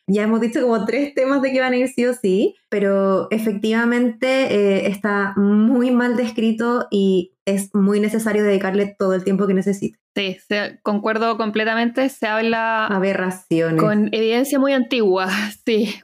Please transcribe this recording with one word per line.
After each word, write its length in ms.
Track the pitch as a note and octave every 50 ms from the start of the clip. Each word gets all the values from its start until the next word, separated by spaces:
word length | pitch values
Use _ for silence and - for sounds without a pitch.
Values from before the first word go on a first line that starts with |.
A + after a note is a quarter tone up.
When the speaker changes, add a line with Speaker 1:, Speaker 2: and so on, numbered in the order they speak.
| - -
Speaker 1:
Ya 160 | F#3+ G#3 G#3
hemos 160 | G#3+ A3+ A3+
dicho 220 | A#3 A3+ A#3 D#4
como 240 | B3+ B3 A3+ A3 -
tres 300 | A3+ A3 C4+ C#4+ C#4+ -
temas 260 | C#4+ C4 C4 C#4 C#4
de 100 | B3+ C4+
que 80 | C4 C4
van 120 | B3+ B3+ B3
a 40 | B3
ir 100 | C4 B3+
sí 180 | - - A#3+
o 80 | B3 B3
sí, 420 | - - G3 F#3 G3 C#4 G#4+ - _ _ -
pero 580 | - G3+ G3+ G3 G3 G3 G3 G3 F#3+ F3+ E3 -
efectivamente, 960 | A3 A3+ A3 A3+ G3 G3 G#3+ A3 A3 A3+ A#3 A#3 A#3+ A#3+ B3 A#3+ A3+ - C4 C4 C4 C4 C4+ - -
eh, 340 | G3+ G3+ G3 G3 G3 G3 G3+
está 460 | F#3+ - - G#3 G3+ G3+ G3 G3 G3
muy 560 | G3+ G3+ G3+ G#3 G#3 A3 A3+ C4+ B3 A#3+ B3+
mal 240 | B3 A#3+ A#3+ B3 A#3
descrito 720 | A#3 B3+ A3+ - - A3 A3+ A3 A3+ A#3 A#3+ A#3+ B3 - -
y 420 | - G3+ G3 G3 F#3+ F#3 F#3 - _ _ -
es 280 | G3 G3 F#3+ G3 - -
muy 260 | G#3 F#3+ G3 G#3 G#3
necesario 440 | G#3 G#3+ A3 A3+ A3 A3 G#3 G#3 G#3
dedicarle 520 | G#3 G3 F#3+ G3 F#3+ F#3 G3+ G3+ G3+ - -
todo 160 | G3 F#3 F#3
el 100 | F#3 F3+
tiempo 240 | G3+ G3 F#3 G#3 G3
que 60 | F#3+
necesite. 440 | F#3+ F#3 G3+ G3 G3 - - - _ _ _ -
Speaker 2:
Sí, 220 | G3+ G3 F#3+ F#3+ - _ -
se-, 320 | G#3 G#3 G3+ - - - -
concuerdo 540 | G#3+ G#3 G3+ G#3 A3 A3 A3 A3+ A3+ A3 G#3+
completamente. 680 | A3+ G#3+ G#3 G#3+ G#3+ A3 A3 A3+ A#3 A#3 A#3 C4+ C4 C4+
Se 180 | - - A#3+ G#3+
habla 580 | G#3+ A3 A3+ A3+ A3+ A3+ A3+ A3+ A3+ A3 A3 -
Speaker 1:
Aberraciones. 920 | G3+ F#3+ F#3 G3 F#3+ F#3 F#3 F#3 F#3 - - - E3+ D#3+ E3 E3 D#3+ D#3+
Speaker 2:
con 280 | D#3 D#3+ D#3 G#3 G#3+ G#3 A3+
evidencia 460 | A3 A3 A3 A#3 A#3+ C#4 C#4 D4 C4+
muy 140 | C4 C#4 C#4
antigua, 540 | C4 A#3+ B3 C4+ A#3+ G#3+ F#3+ F3+ F#3 F#3 F#3
<laughs> 380 | G3 G#3 G#3 G#3 - - -
sí, 280 | B3 A3+ G#3 G#3 G3+ G3+ -